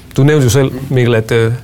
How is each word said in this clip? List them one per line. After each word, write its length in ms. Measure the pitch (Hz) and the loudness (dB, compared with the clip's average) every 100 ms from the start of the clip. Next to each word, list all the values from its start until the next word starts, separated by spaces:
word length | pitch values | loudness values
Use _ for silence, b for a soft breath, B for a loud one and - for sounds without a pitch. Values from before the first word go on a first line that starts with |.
| - - | -8 0
Du 60 | |
nævnte 200 | 139 151 | 2 2
jo 60 | 127 | 2
selv, 220 | 135 135 127 135 | 2 0 -4 -4
Mikkel, 260 | 131 120 117 | -2 0 0
at, 160 | 113 | 0
øh, 220 | 117 113 120 | 0 0 -4